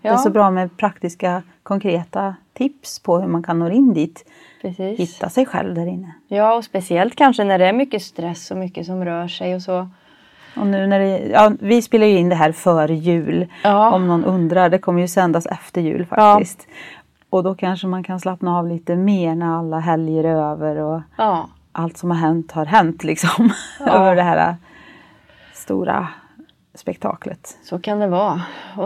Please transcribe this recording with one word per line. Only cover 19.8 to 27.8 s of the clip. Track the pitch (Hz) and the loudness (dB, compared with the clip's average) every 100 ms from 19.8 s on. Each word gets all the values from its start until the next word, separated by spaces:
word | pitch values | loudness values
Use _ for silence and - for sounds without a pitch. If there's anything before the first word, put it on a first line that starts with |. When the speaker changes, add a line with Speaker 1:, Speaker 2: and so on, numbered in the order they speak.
| 165 165 160 160 | -2 -2 0 -2
Speaker 1:
är | 160 160 151 | 0 0 -2
över | 151 151 151 | -4 -6 -4
och | 151 160 156 - | -6 -6 -10 -4
Speaker 2:
Ja. | 220 175 - _ _ | -2 -2 -6 _ _
Speaker 1:
allt | - 165 165 | -8 -8 -6
som | 180 | -4
har | 170 | -2
hänt | 160 165 160 | 0 0 -2
har | 165 151 | -6 2
hänt | 214 165 165 | 4 4 -2
liksom. | 156 160 170 - 131 202 - | -6 -2 -2 2 2 2 -10
<laughs> | - | -6
Speaker 2:
Ja. | 277 | 2
Speaker 1:
Över | - 190 180 | 4 4 4
det | |
här | 175 160 165 170 - - - - - _ _ _ - | 2 2 2 -2 -14 -20 -20 -20 -20 _ _ _ -20
stora | - - 190 185 - 175 - _ _ - _ _ | -20 -6 -4 -2 -2 -4 -12 _ _ -20 _ _
spektaklet. | - - 180 202 180 - 170 - - | -14 -12 -6 -6 -6 -10 -14 -18 -20
Speaker 2:
Så | - | -12
kan | 180 | -10